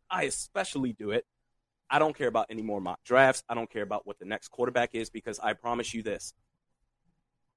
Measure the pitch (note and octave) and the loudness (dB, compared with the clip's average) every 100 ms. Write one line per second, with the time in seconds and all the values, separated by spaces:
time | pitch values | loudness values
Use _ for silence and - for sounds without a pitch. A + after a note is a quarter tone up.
0 | - F3+ C#3+ - - G3 F#3+ C#3+ B2+ A2 | -6 -2 -2 -2 -6 -4 -4 -2 -2 -2
1 | G#2 A2 - _ _ _ _ _ - C#3+ | -2 -2 -2 _ _ _ _ _ 0 4
2 | D#3 D3 B2+ A2+ G#2 A2 A2 G#2 F2+ F2+ | 4 2 0 0 0 -4 -4 -4 -4 -6
3 | - B2+ C3 C3 - A#2 A2+ A2 G2+ F2 | 4 8 8 6 -2 -4 -4 -4 -4 -4
4 | G2+ G2+ F2+ G#2+ - - B2 A#2+ A#2+ A#2 | -6 -12 -8 -8 -6 -2 0 2 0 -2
5 | A2+ A2 A2+ G2+ A2 G#2+ A#2+ A#2+ A#2 A2+ | -6 -8 -8 -4 -2 -2 -2 -2 -2 -4
6 | G#2+ F#2 - - _ _ _ _ _ _ | -4 -6 -8 -16 _ _ _ _ _ _
7 | _ _ _ _ _ | _ _ _ _ _